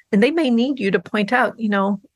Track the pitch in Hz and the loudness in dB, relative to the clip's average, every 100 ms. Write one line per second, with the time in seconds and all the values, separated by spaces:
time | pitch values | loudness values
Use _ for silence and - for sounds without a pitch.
0 | - 202 247 330 277 233 254 262 196 190 | -2 2 2 2 0 2 0 -2 -2 -2
1 | - 214 208 254 226 - 220 202 196 202 | -2 -4 0 0 0 -2 -2 0 0 -4
2 | - | -8